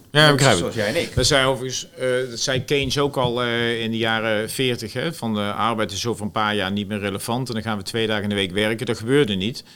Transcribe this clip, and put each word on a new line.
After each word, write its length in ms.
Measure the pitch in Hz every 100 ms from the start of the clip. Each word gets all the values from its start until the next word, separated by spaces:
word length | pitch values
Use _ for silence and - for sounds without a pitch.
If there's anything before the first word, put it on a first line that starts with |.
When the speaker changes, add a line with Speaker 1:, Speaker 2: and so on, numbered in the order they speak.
| -
Speaker 1:
mensen 240 | 147 151 139
Speaker 2:
begrijp 180 | 139 98
ik. 40 |
Speaker 1:
zoals 160 | 110 98
jij 120 | 104
en 140 | 165
ik. 140 | 107 -
Speaker 2:
Dat 100 | 127
zei 200 | 143 131
overigens, 400 | 127 127 120 - -
eh, 120 | 131 127 127
dat 100 | 117
zei 240 | - 131 -
Keynes 320 | 143 135 135
ook 180 | 143 139
al, 240 | 123 120
eh, 380 | 123 117 117 117
in 80 | 113
de 60 | 113
jaren 520 | 113 113 110 107 110
veertig, 440 | - 131 120 113
hè, 200 | 127 156
van 200 | 160 117
de 200 | 107 101
arbeid 380 | 104 107 113 104
is 140 | 98 120
over 200 | 98 104
een 60 |
paar 240 | 110 107 104
jaar 160 | 95
niet 160 | 101 98
meer 120 | 107
relevant 480 | 101 95 - 120 127
en 60 |
dan 100 | 113
gaan 140 | 110 107
we 60 |
twee 240 | 92 117 110
dagen 160 | 107
in 60 | 101
de 60 | 101
week 160 | 98
werken. 340 | 92 107 113 120
Dat 120 | 107
gebeurde 360 | 110 139 135
niet. 300 | 98 98 139 -